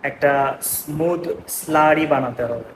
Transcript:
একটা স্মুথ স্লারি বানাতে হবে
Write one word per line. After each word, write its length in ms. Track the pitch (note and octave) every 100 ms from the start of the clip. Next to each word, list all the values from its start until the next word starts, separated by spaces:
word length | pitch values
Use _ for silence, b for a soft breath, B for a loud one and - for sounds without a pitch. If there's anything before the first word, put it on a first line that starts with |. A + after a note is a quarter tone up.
| C#3+
একটা 220 | C#3 C#3+ C#3 C#3 - -
স্মুথ 480 | - - D3+ E3 F3 F3 - - -
স্লারি 480 | - D#3 D3+ D3+ D#3
বানাতে 300 | C#3 B2+ A#2+ A#2+
হবে 200 | A#2 A2+